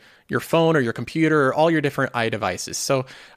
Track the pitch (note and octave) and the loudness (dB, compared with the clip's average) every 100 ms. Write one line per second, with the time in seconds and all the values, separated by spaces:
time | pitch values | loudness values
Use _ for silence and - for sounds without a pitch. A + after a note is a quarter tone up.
0 | - _ _ B2 - E3 E3 D#3+ A#2 - | -14 _ _ -6 0 2 4 4 0 -2
1 | A2+ D#3+ D#3+ D#3 C3+ C#3+ E3 D#3+ C#3+ C#3 | -6 0 2 4 2 2 2 2 0 -2
2 | B2+ A#2+ A2+ A2 G2 F#2 - - - C3+ | -2 -2 -2 -2 -2 -4 -8 -8 -2 -2
3 | C3 - - | -2 -12 -20